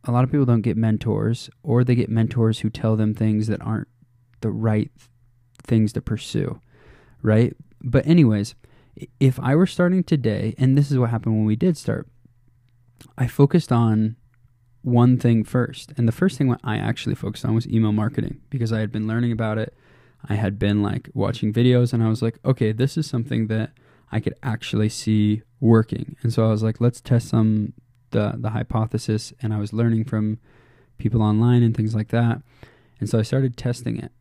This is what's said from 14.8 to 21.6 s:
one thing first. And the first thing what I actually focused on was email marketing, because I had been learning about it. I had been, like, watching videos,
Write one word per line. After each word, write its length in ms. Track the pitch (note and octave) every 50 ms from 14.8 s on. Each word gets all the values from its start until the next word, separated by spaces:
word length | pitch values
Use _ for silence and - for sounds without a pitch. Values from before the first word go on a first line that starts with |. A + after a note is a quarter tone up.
one 360 | - C3+ A#2+ A#2+ A#2 B2 B2+ B2
thing 260 | - A#2+ A#2 A2+ G#2+
first. 480 | - - B2+ A#2+ - - - - - -
And 120 | - B2 A2+
the 40 |
first 260 | A#2 - F3+ G3 - -
thing 100 | D3 C3
what 120 | A#2+ - -
I 140 | B2+ G#2+ G#2+
actually 360 | G2 A2 A2+ - - A2 G2+
focused 300 | - - G2+ G#2+ - -
on 100 | A#2 A2
was 140 | A2+ A2+ -
email 240 | - A2+ A2 G#2+
marketing, 480 | G#2 G#2+ G#2+ A2 - - G#2+ - - - _ _
because 240 | - C3 A#2 A2
I 80 | A2+ A2
had 120 | G#2+ G#2+
been 140 | A2+ G#2+ G#2+
learning 260 | G#2+ A2+ A#2 A#2+ A#2+
about 260 | A#2 A2 A#2 A2 G#2+ A2
it. 160 | A2 - _ _ _ _ _ _ _ _ _ _ -
I 80 | - A2
had 240 | G#2+ A2+ F#2+ G2+ G2+
been, 240 | G2+ G2+ G#2 G#2
like, 280 | G#2 G#2 G2+ - - -
watching 400 | - A#2+ G#2+ F#2+ A#2+ - - G#2+
videos, 400 | G#2+ A#2+